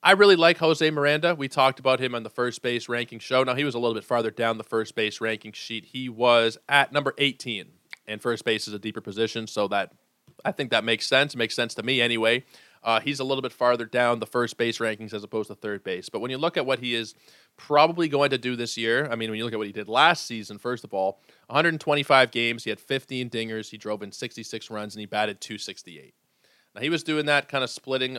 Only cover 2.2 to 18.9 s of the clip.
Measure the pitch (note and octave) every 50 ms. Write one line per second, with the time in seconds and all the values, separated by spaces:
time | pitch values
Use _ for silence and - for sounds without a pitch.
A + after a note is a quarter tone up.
2.2 | A2+ A2 _ - B2 B2 A#2 - _ B2+ A#2+ A#2+ A2 - A#2+ A#2+ A#2+ - - A2+
3.2 | - - - C3 C3 C3 B2+ B2+ C#3+ D3 A#2+ A#2+ A#2+ A#2+ A2+ G#2+ G2+ - B2+ A#2+
4.2 | A#2 A2+ G#2 - A#2 A2+ A2+ A2 A2 _ - A2+ A2 - - - A2 G#2+ G#2+ -
5.2 | A2+ A2 A2 A2 - A2 G#2+ - - - A#2 A2 - _ _ C3 C3 B2+ A#2 A2
6.2 | A#2+ B2 A#2+ A#2 A#2 A2+ A2+ - _ - C#3 C#3+ C#3 - - D3 C#3+ C3+ - -
7.2 | C#3+ C#3 B2+ _ - B2+ A#2 G2+ F2+ - _ _ _ _ - _ _ - G#2+ G#2
8.2 | - A#2+ A#2+ G#2+ - - A2+ G#2+ - - G#2 G#2 G2 A2 G#2 A2+ G2+ - G2 G#2
9.2 | A2+ A2 - A#2 A2 G#2+ - - G#2 G2 G2+ G2+ F#2+ - _ _ _ _ _ _
10.2 | _ _ _ _ - C#3+ - - D3 A#2+ A#2+ A2+ G#2+ A2+ A#2 A2 - - - C3
11.2 | C#3+ D3 - B2 A#2 A2+ - - A#2+ A2+ - - G#2+ A#2+ C3+ B2+ A#2 A#2+ A#2 A2+
12.2 | A2 A2+ A#2 B2 C3+ _ _ - - _ _ _ _ A2+ A#2 A2 A2 C#3 C#3+ C3+
13.2 | C3+ C3 C#3 C3 B2+ B2+ - _ B2 B2 B2 A#2 A#2 A2 - B2 B2 A#2+ A#2+ A#2
14.2 | A2 - - B2 A#2+ A2+ - _ A#2+ A#2 A2+ - A#2 A2+ A2 G#2 A2 G#2+ G#2+ G#2+
15.2 | G2+ G#2 - A2 G#2+ - G#2 _ - G#2+ G#2 G2 _ - F#2+ F2+ F#2 - - A2
16.2 | G#2+ B2+ C3 C3 D3 E3+ E3 F3+ C#3+ B2+ C3 A#2+ B2 B2 A#2+ A#2 A2+ G#2+ - _
17.2 | _ _ - _ _ _ _ _ - - D3 D3 D3+ E3 E3+ E3+ E3+ E3 C#3+ C#3
18.2 | C#3+ C#3 C3+ C3 A#2 B2+ B2+ A#2 A#2+ A2+ - - A2+ A2+